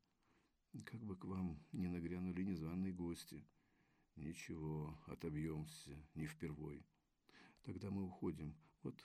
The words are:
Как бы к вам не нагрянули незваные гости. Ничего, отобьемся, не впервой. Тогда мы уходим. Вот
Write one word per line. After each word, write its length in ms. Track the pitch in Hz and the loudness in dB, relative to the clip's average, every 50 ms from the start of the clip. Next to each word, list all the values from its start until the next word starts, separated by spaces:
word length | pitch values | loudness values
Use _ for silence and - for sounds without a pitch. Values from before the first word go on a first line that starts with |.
| _ _ _ _ _ _ - - _ _ _ _ _ _ - 110 107 | _ _ _ _ _ _ -20 -20 _ _ _ _ _ _ -8 -8 -6
Как 180 | - - 117 117 | -4 -6 -4 -2
бы 120 | 104 95 | -2 -2
к 100 | 92 - | -2 0
вам 360 | 92 95 95 92 87 78 76 - - | 0 2 4 4 4 2 0 -4 -4
не 160 | - - 92 87 | 0 2 2 4
нагрянули 560 | 87 87 82 82 90 90 90 92 87 90 95 | 4 2 2 2 2 2 2 2 2 4 4
незваные 500 | 101 92 80 78 80 85 90 95 95 90 | 4 4 2 2 2 2 4 4 4 4
гости. 520 | 90 87 85 85 - - - - 76 73 - _ - _ _ _ - - _ _ _ - _ _ | 2 2 0 0 -2 -4 -8 -10 -10 -12 -14 _ -20 _ _ _ -20 -20 _ _ _ -20 _ _
Ничего, 800 | 78 73 76 85 - - - 90 82 78 78 78 76 76 76 78 - - - | -4 -2 -2 -2 -4 -4 -4 -2 0 2 2 2 2 0 0 -4 -6 -6 -8
отобьемся, 960 | 71 - - 82 76 76 78 80 78 78 78 78 - - - 71 71 76 76 - - | -6 -2 0 0 2 2 2 2 2 2 0 -2 -6 -10 -10 -10 -10 -10 -10 -8 -4
не 100 | 80 78 | -2 -2
впервой. 600 | 76 78 - 87 78 76 76 76 76 71 71 - - _ _ _ _ _ _ _ - - - - - - - - | -2 -2 -2 -2 -2 -2 -2 -2 -4 -4 -6 -8 -14 _ _ _ _ _ _ _ -20 -20 -20 -20 -20 -20 -12 -8
Тогда 280 | - 95 92 101 101 | -6 -4 -2 0 2
мы 120 | 98 98 98 | 2 2 2
уходим. 520 | 92 92 - - 92 80 78 78 76 78 - - - - _ - | 2 0 2 2 2 2 2 -2 -4 -4 -6 -14 -20 -20 _ -4
Вот 200 | 67 - - - | -4 -4 -4 -12